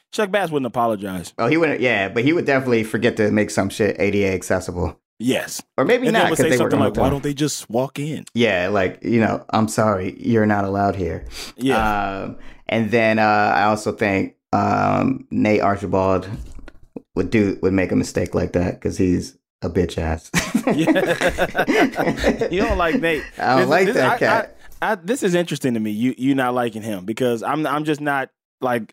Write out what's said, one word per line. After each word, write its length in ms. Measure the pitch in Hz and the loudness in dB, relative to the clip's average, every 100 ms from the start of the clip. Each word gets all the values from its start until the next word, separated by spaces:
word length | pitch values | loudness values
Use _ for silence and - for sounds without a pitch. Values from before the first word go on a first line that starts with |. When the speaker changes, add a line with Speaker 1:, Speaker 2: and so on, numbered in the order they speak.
| _ | _
Speaker 1:
Chuck 200 | - 208 | -4 -2
Bass 180 | 202 180 | 0 -2
wouldn't 160 | 147 127 | -2 -4
apologize. 680 | 113 117 107 98 92 82 - | -2 0 0 -4 -8 -10 -4
Speaker 2:
Oh, 80 | 117 | 0
he 100 | 156 | 2
wouldn't. 240 | 160 - | 2 2
Yeah, 280 | 123 110 95 | 2 2 0
but 140 | 101 | 0
he 80 | 123 | 2
would 120 | 170 | 2
definitely 380 | 143 135 127 117 | 2 0 2 0
forget 320 | 110 113 113 - | 0 0 0 2
to 120 | 104 | 2
make 200 | 104 104 | 2 0
some 180 | - 98 | 0 -2
shit 240 | - 104 - | 0 0 2
A 100 | 98 | 0
D 140 | 101 | 0
A 80 | 98 | 0
accessible. 640 | 92 - 92 90 87 85 - _ - | -2 -2 -4 -2 -4 -4 -6 _ -8
Speaker 1:
Yes. 440 | 117 107 - - - - | -2 -2 -4 -10 -10 -2
Speaker 2:
Or 60 | |
maybe 220 | 139 247 247 | 2 2 2
Speaker 1:
And 40 | |
Speaker 2:
not, 80 | 220 | 2
Speaker 1:
then 80 | 117 | 2
would 60 | 160 | 2
Speaker 2:
'cause 80 | |
Speaker 1:
say 60 | 143 | 2
Speaker 2:
they 60 | 127 | 2
Speaker 1:
something 200 | - - | 2 2
Speaker 2:
were 60 | 131 | 2
Speaker 1:
like, 100 | - | 2
"Why 80 | |
Speaker 2:
hotel. 60 | 127 | 0
Speaker 1:
don't 100 | 139 | 0
they 100 | 139 | -4
just 380 | 139 147 - - | -2 -2 -4 -4
walk 280 | 110 135 - | -2 -2 -4
in?" 260 | 147 131 - | -8 -8 -6
Speaker 2:
Yeah, 340 | 117 117 92 90 | 0 2 2 0
like, 280 | 101 92 - | 0 0 -2
you 180 | - 117 | 0 2
know, 220 | 107 95 - | 2 0 -2
"I'm 180 | 107 110 | 0 0
sorry, 460 | - 110 98 92 - | 2 2 2 -2 -6
you're 280 | - 113 107 | 0 4 4
not 180 | 104 | 2
allowed 320 | 98 98 101 92 | 0 0 0 0
here." 280 | 85 87 - - - - | -4 -6 -10 -14 -14 -6
Speaker 1:
Yeah. 640 | 127 120 110 104 101 98 | 0 2 2 0 -2 -6
Speaker 2:
Um, 120 | 98 - - - - | -10 -12 -16 -16 -4
and 240 | 113 110 | -2 2
then, 280 | 117 110 110 | 2 2 4
uh, 340 | 107 104 104 65 | 4 4 2 2
I 60 | |
also 280 | 104 107 110 | 2 0 -2
think, 420 | 104 107 95 98 - - | -2 0 0 -2 -6 -2
um, 760 | 101 104 101 101 - 95 - - | 0 2 2 2 2 0 -2 -4
Nate 300 | 104 107 107 | 0 2 4
Archibald 680 | 98 98 98 95 95 92 87 113 - - - - - - _ | 2 0 0 0 2 0 -2 -10 -12 -14 -16 -20 -18 -20 _
would 160 | - 90 | -4 0
do, 280 | 113 101 - | 2 2 2
would 100 | 95 | 0
make 200 | 95 90 | 2 2
a 40 | - | 0
mistake 380 | - - 90 | 0 -2 -2
like 180 | - 90 | -2 -2
that 280 | 87 87 - | 0 -2 -2
'cause 180 | - 90 | -6 0
he's 400 | 92 90 87 - _ _ | 2 2 -2 -14 _ _
a 80 | 90 | -4
bitch 260 | 85 85 - | -2 -2 -2
ass. 340 | 82 80 - | -4 -4 -4
<laughs> 320 | 165 - - - | -4 -2 -2 0
Speaker 1:
Yeah. 1700 | 269 160 165 180 170 180 - 180 - 180 403 320 - 160 - - - - | 0 2 2 2 0 0 0 -2 -2 0 2 2 0 -2 0 0 0 -2
<laughs> 20 | |
You 100 | 175 | -2
don't 160 | 208 196 | -2 0
like 220 | 170 160 | 0 0
Nate. 220 | 165 156 - - | 0 -2 -6 -4
Speaker 2:
I 80 | 110 | 0
don't 80 | 127 | 2
Speaker 1:
This, 80 | 127 | 4
Speaker 2:
like 180 | 160 190 | 2 2
Speaker 1:
this, 80 | 247 | 2
Speaker 2:
that 160 | 131 | 2
Speaker 1:
I, 40 | 240 | 2
Speaker 2:
cat. 380 | 123 107 - - - - | 2 0 -2 -10 -20 -6
Speaker 1:
I, 120 | 175 | -4
I, 20 | 214 | -4
this 260 | 165 269 | -2 -2
is 120 | 208 | 0
interesting 400 | 175 175 143 135 | 0 0 -2 -2
to 60 | 117 | 0
me. 100 | 107 | -2
You, 220 | 104 127 123 | 0 -2 0
you 160 | 131 | 0
not 200 | 135 127 | 2 0
liking 280 | 123 120 107 | 0 -2 -4
him 220 | 107 101 | -8 -8
because 380 | 90 113 127 117 | -6 -2 0 0
I'm, 240 | 104 147 147 | -2 -2 -2
I'm 180 | 143 | -2
just 160 | 151 147 | -2 -2
not, 300 | 147 139 131 _ _ - | -2 -2 -4 _ _ -6
like, 320 | 127 120 104 | -2 -2 -4